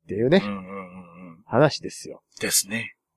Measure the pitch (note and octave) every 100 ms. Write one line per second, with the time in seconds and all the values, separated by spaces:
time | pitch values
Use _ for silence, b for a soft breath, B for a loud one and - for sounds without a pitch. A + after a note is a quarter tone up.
0 | - F#2+ B2 F#3 G3 G2+ F#2 G2 F2+ F#2
1 | F2 E2+ F2+ E2 - A2+ D3 - - -
2 | - - _ - F#2+ - G2 A2 A2+ -
3 | _